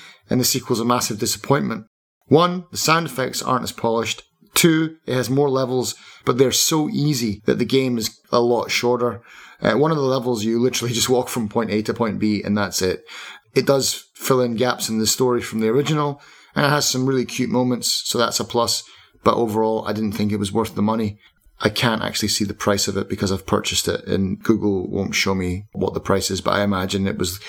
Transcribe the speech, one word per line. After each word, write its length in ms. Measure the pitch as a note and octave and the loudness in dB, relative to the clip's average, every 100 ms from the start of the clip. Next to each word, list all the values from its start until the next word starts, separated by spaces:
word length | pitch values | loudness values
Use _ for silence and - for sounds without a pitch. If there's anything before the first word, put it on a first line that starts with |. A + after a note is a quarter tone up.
| - - - | -20 -14 -2
and 140 | B2 | 0
the 20 | |
sequel's 360 | A#2 C3 - A2+ | 2 0 -2 0
a 60 | A#2 | 2
massive 340 | B2 - A2 | 0 0 -4
disappointment. 680 | A#2 - - C#3 C3 A2 - _ _ _ - | -4 -4 0 0 0 -6 -12 _ _ _ 4
One, 360 | D3 F3 F3+ F3 | 4 4 0 -8
the 60 | - | -4
sound 280 | - D#3+ D#3+ | 2 2 0
effects 380 | - B2+ - | -4 -4 -4
aren't 200 | - B2 A#2+ | -2 -2 -2
as 60 | |
polished. 520 | - A#2 A2+ A2 - - _ _ - | -4 -2 0 -2 -6 -12 _ _ 2
Two, 400 | F3 D#3+ D#3+ D#3+ - | 4 4 0 -6 -4
it 80 | |
has 160 | B2+ A2+ | -2 0
more 220 | C3+ C#3+ | 2 2
levels, 420 | C3 B2+ B2+ A2+ - - - - | 2 0 -2 -2 -6 -16 -8 -2
but 140 | B2 | 2
they're 120 | C3 | 4
so 380 | - - D#3+ D3+ | 4 2 0 0
easy 540 | C3+ D3 C3 A#2 G2+ - | 0 0 0 -2 -2 -2
that 140 | A2+ | 0
the 40 | A2+ | 2
game 340 | C3+ C3 A#2+ | 2 2 0
is 100 | G#2 - - | -4 -8 -2
a 80 | A#2+ | 2
lot 320 | A#2+ A#2 - | 4 2 0
shorter. 500 | - A#2+ B2 A#2+ A2 - - - - | -2 0 0 -2 -4 -14 -20 -20 -2
Uh, 120 | - A2 | 0 2
one 160 | D3+ | 2
of 60 | D#3 | 2
the 60 | |
levels, 400 | C3 C3 A#2+ A#2 | 0 0 0 0
you 160 | G#2+ A#2 | 0 2
literally 340 | B2+ A#2+ B2 | 2 0 -2
<laughs> 20 | A#2+ | -2
just 140 | G2+ | 2
walk 200 | B2+ B2 | 2 0
from 180 | C3 G#2+ | -4 -2
point 220 | A#2 G#2+ | -2 0
A 140 | G#2 | -2
to 100 | A2 | -2
point 240 | A2 A2+ F#2+ | -2 -2 0
B, 240 | G#2+ G2+ | 0 0
and 160 | - G#2 | 0 0
that's 240 | G2 - | 0 -2
it. 220 | F#2 F2 - - - - _ | -2 -2 -8 -18 -16 -20 _
It 140 | C#3 B2+ | -2 2
does 380 | C3+ - - - - | 2 2 -4 -10 -8
fill 260 | - C3 | 0 2
in 140 | B2 A2+ | 2 0
gaps 340 | B2 A#2+ - | 0 0 -2
in 80 | A2 | 0
the 80 | A2 | 0
story 360 | - B2+ A#2+ | 2 2 0
from 180 | G#2+ A2 | -2 -2
the 100 | A2 | 0
original, 500 | B2+ C#3 D#3 D3 C#3+ - - - D3 | 2 2 0 0 -4 -14 -20 -8 0
and 120 | C#3+ | 2
it 20 | |
has 180 | D3 - | 2 0
some 200 | C3 C3 | 0 2
really 180 | C3 A#2 | 0 -2
cute 240 | - A#2 | -4 -2
moments, 540 | B2 B2+ A#2+ - - - | 0 0 0 -2 -4 -2
so 140 | A#2+ | 0
that's 200 | A#2 - | 0 -2
a 40 | |
plus. 400 | A2 A#2+ A2+ - - - _ _ | -2 -2 0 -2 -6 -20 _ _
But 100 | A#2+ | 2
overall, 520 | G#2+ A#2 G#2+ A2 A2 - | 2 2 2 0 0 -2
I 40 | |
didn't 180 | G#2+ A2 | -2 -2
think 200 | G2+ G#2 | -2 -2
it 60 | G#2 | 0
was 140 | G2+ | -2
worth 240 | G2+ A2 - | -2 -2 0
the 80 | |
money." 340 | G#2 A2+ G#2+ G#2 _ _ _ - | 0 0 -2 -6 _ _ _ -2
I 80 | G#2+ | -2
can't 340 | - A#2+ A2 | 0 0 0
actually 240 | - - G#2 | -4 -2 -2
see 180 | - G2+ | 0 -2
the 80 | |
price 340 | - - G2 - | -2 0 0 0
of 80 | F#2+ | -2
it 140 | - | -4
because 220 | F#2+ G2+ | -2 0
I've 160 | F#2+ - | -2 0
purchased 400 | G2+ - - - | -2 0 -2 -2
it, 180 | - - | -4 -2
and 340 | F#2+ F#2+ G2+ | 0 0 -2
Google 440 | - G#2+ G#2 F#2+ F2+ | 2 2 2 0 -2
won't 280 | - F#2+ - | -4 -2 -2
show 180 | G2 | 0
me 320 | F#2+ F2+ F#2 G#2 | 0 -2 -4 -6
what 240 | F#2+ F#2+ G2 | -4 -4 -2
the 40 | |
price 300 | - G2 - | 0 0 0
is, 120 | F#2+ | -2
but 100 | - | 0
I 100 | F#2+ | 0
imagine 440 | G2+ F#2+ F#2+ G2 G2 | 2 0 0 0 -2
it 100 | - | -2
was, 220 | F2+ - | -4 -6